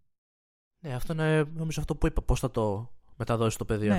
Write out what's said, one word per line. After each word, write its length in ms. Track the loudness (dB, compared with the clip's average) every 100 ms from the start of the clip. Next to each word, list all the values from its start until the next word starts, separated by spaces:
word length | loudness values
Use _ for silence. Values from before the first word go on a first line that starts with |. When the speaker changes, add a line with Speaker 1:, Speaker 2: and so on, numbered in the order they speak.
| _ _ _ _ _ _ _ _
Speaker 1:
Ναι, 140 | -8
αυτό 200 | -6 -4
είναι, 300 | 0 2 2 2
νομίζω, 260 | -2 -4 -4
αυτό 140 | -4 0
που 100 | 2
είπα, 140 | 2
πώς 180 | 0 0
θα 120 | 0
το 400 | 0 0 -2 -6 -14 -16 -8
μεταδώσει 400 | -2 2 2 0
το 80 | -2
παιδί 220 | 0
Speaker 2:
Ναι, 60 | 2